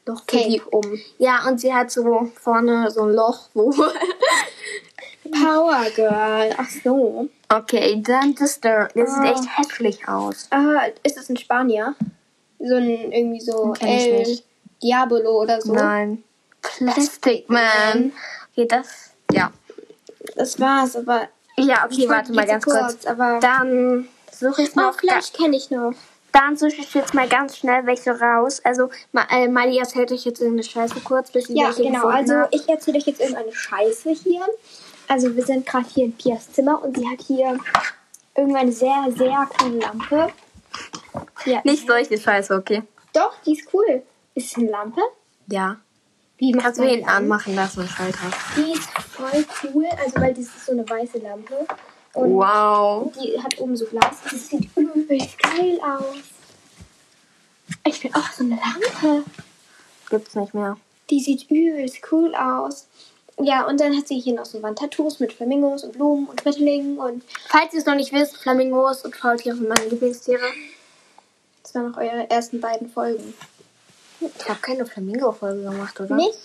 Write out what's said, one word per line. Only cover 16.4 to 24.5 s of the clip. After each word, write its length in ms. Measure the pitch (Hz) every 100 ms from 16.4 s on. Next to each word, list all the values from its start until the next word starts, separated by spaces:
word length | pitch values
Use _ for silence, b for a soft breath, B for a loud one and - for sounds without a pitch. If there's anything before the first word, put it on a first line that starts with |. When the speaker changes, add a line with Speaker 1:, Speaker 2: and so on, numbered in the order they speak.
| _ _
Speaker 1:
Plastic 840 | - - 247 285 294 - 262 226 -
Man. 140 | 233
Speaker 2:
Man. 500 | 226 214 214 226 262 B B B B
Speaker 1:
Okay, 140 | - 233
das, 440 | 240 269 - - _ -
ja. 200 | - 180 - - - - _ - - - -
Speaker 2:
Das 220 | 254 -
war's, 360 | 262 269 254 240
aber 320 | 247 233 - _ _ -
Speaker 1:
Ja, 280 | 269 233
okay, 120 | 233 262
Speaker 2:
die 100 | 240
Folge 80 |
Speaker 1:
warte 180 | 220 214
mal 80 | 220
Speaker 2:
geht 80 | 208
Speaker 1:
ganz 140 | 220
Speaker 2:
zu 60 | 294
Speaker 1:
kurz. 100 | 277 240
Speaker 2:
kurz, 140 | 233 -
aber 320 | 233 247 233
Speaker 1:
Dann 680 | 247 262 262 254 254 247 247 _ -
suche 300 | - 254